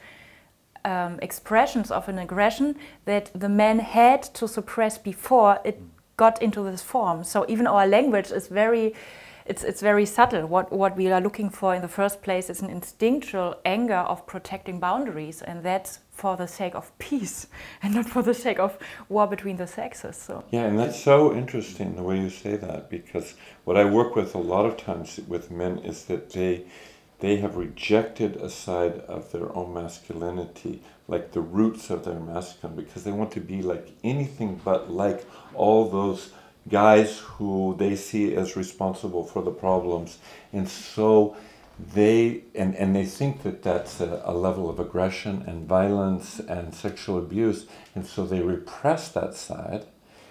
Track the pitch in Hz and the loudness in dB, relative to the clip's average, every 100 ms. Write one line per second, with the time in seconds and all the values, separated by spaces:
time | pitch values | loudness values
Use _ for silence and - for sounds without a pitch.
0 | - - - - _ _ _ - 202 185 | -20 -20 -20 -20 _ _ _ -10 -6 -4
1 | 175 170 185 - - 220 277 254 202 196 | -4 -6 -10 -10 2 4 4 2 -2 -4
2 | 190 190 180 180 208 226 277 285 - - | -4 -6 -6 2 2 2 -2 -2 -10 -12
3 | - 202 202 185 202 202 214 220 220 226 | -2 -2 -2 -6 0 4 6 4 2 6
4 | 240 277 - - 220 220 208 - 220 214 | 8 6 0 -6 -6 -6 -6 0 0 0
5 | 202 185 - 254 208 196 - 214 90 _ | -8 -8 4 6 8 6 0 -6 -12 _
6 | _ - 226 226 226 202 196 185 - 262 | _ 4 4 6 0 0 -4 -6 -4 -2
7 | 202 165 175 208 - 220 233 202 196 208 | 0 -2 -2 -2 0 0 4 6 6 6
8 | 277 214 190 - - 185 220 233 220 220 | 4 2 0 -6 -4 0 2 4 0 -4
9 | - - - - - - - 190 202 208 | -16 -20 -20 -20 -10 -6 -4 0 4 4
10 | 208 208 240 220 160 180 185 196 196 185 | 4 4 4 4 0 0 0 0 0 2
11 | 185 185 190 202 202 - 190 180 175 - | 2 2 2 -4 -8 -2 0 0 -4 -2
12 | 202 202 - 185 185 180 196 180 - - | -2 -2 -4 -4 -4 -8 -8 -8 -12 0
13 | 220 277 - 196 175 - - 202 240 190 | 2 2 -2 -4 -4 -2 -2 0 2 0
14 | 175 175 - 190 - 196 - 180 180 214 | 0 -4 -8 -14 -10 -12 -10 -4 -2 -2
15 | 269 156 156 160 - 170 170 190 185 - | -2 -6 -10 -12 -12 -8 -4 -4 -4 -16
16 | _ - 196 180 180 - 185 180 - _ | _ -8 -4 -4 -6 -6 -8 -8 -12 _
17 | - 285 190 - - - - - 202 208 | -6 -4 -4 -10 -14 -18 -20 -8 -2 0
18 | 233 247 226 240 247 196 190 - - - | 0 0 0 0 0 0 0 -2 -14 -18
19 | - 202 208 202 196 180 180 - 240 - | -4 0 0 0 -6 -6 -8 -8 -10 -10
20 | - - - - - 117 113 104 117 - | -14 -14 -12 -14 -4 0 2 2 0 0
21 | - 139 151 110 127 123 - - 95 90 | 6 8 8 4 -4 -6 -8 -8 -8 -6
22 | 90 95 95 - 101 104 95 76 - 87 | -2 -2 -2 -6 -6 -6 -6 -10 -10 -12
23 | - 87 85 - - - - 92 101 104 | -8 -8 -8 -16 -20 -16 2 6 6 6
24 | 120 117 90 92 87 92 110 113 - 87 | 4 2 -2 -2 0 2 2 0 -6 -8
25 | 82 - - 87 - 87 90 90 90 82 | -8 -14 -8 -8 -8 -6 -4 -4 -8 -12
26 | - 87 - 95 92 87 90 - - - | -8 -8 -6 -4 -2 -2 -6 -20 -20 -20
27 | _ _ 95 101 98 90 82 - - 107 | _ _ 0 0 0 -6 -8 -8 2 2
28 | 110 - 107 92 90 - - 90 87 85 | 2 -2 -4 -4 -10 -12 -6 0 0 -2
29 | - 87 85 85 87 90 90 87 85 - | -10 -12 -10 -10 -8 -8 -8 -8 -10 -14
30 | - 82 85 90 85 - 85 65 - _ | -14 -8 -6 -6 -8 -10 -12 -12 -14 _
31 | - 87 - 95 82 92 113 110 - 90 | -6 -6 -4 -6 -4 2 2 2 -8 -8
32 | 92 85 82 85 90 - 82 82 - - | -6 -10 -8 -10 -10 -14 -12 -12 -12 -12
33 | 92 101 107 - 85 95 92 87 - - | -8 -6 -6 -6 -8 -6 -4 -4 -8 -8
34 | 113 139 135 - 110 90 95 92 - 87 | -4 -2 -4 -6 -8 -6 0 0 0 -2
35 | 101 90 - - - - 104 110 220 196 | 0 -2 -8 -20 -16 2 6 6 6 2
36 | 98 95 - - - _ - 101 107 107 | 0 -2 -10 -20 -20 _ -2 6 8 8
37 | 107 - - - 101 95 95 87 98 98 | 8 0 -14 -8 -4 0 -2 0 0 0
38 | - 110 104 - 92 - 92 - 95 92 | -4 -2 0 0 -2 -4 -8 -4 -4 -2
39 | 101 90 82 101 87 82 95 92 87 85 | -6 -6 -4 -4 -4 -2 2 2 2 -4
40 | 85 - - - - 101 92 - - - | -6 -14 -20 -20 -10 -6 -6 -8 -12 2
41 | 107 110 107 - - - - - 87 95 | 8 8 8 2 -18 -20 -20 -20 -4 4
42 | 104 113 117 120 - - 95 95 95 98 | 6 8 4 0 -8 -2 -2 0 2 2
43 | 95 - 139 135 101 90 98 85 - - | 0 -2 -4 -2 -6 -6 -2 -2 -2 -6
44 | 85 87 92 87 92 92 85 82 87 92 | -4 -4 -4 0 0 0 -4 -4 -4 0
45 | 92 92 107 98 - 87 82 92 98 101 | -2 -2 -6 -6 -6 -10 0 2 4 2
46 | 95 92 - - - 90 85 82 104 - | 0 -2 -4 -14 -8 -8 -8 -8 -10 -8
47 | - 92 85 95 113 101 - - - - | -4 -4 -2 0 0 0 -6 -20 -14 -10
48 | 92 - 90 92 87 87 - - 143 160 | -8 -6 -2 0 0 -2 -6 -4 0 0
49 | - - - - - - - 104 - _ | -2 -6 -6 -8 -12 -10 -8 -8 -10 _
50 | _ - - | _ -20 -20